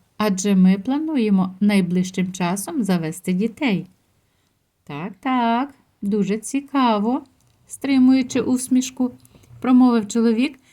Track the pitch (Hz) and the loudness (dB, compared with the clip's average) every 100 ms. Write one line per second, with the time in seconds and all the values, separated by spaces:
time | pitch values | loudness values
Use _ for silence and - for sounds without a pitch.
0 | _ - 214 190 208 190 185 196 254 294 | _ -4 -2 0 0 4 4 4 0 -2
1 | 311 285 214 190 185 - 208 202 175 180 | -2 -2 2 2 0 -2 0 2 0 -2
2 | 180 - 185 - 175 196 330 320 196 180 | -2 -4 -6 -4 -4 -4 -4 -4 -2 -2
3 | 160 160 - 185 226 - 277 175 - _ | -2 -6 -4 -2 -4 -2 -2 -2 -6 _
4 | _ _ _ _ _ _ _ _ - 143 | _ _ _ _ _ _ _ _ -16 -12
5 | 180 - 269 254 233 233 277 - _ _ | -12 -8 -2 0 0 0 -4 -10 _ _
6 | 202 214 185 220 - 277 277 277 240 208 | -2 0 0 -4 -4 -8 -4 0 2 2
7 | 220 285 - _ _ _ _ - 269 262 | 0 -4 -6 _ _ _ _ -8 0 4
8 | 254 262 254 262 240 254 - 254 254 - | 6 4 2 -2 -2 -2 0 -2 -2 -4
9 | 247 - _ _ _ - 247 254 254 233 | -6 -6 _ _ _ -8 2 4 6 4
10 | 208 233 233 220 294 - _ | 0 0 0 0 -2 -6 _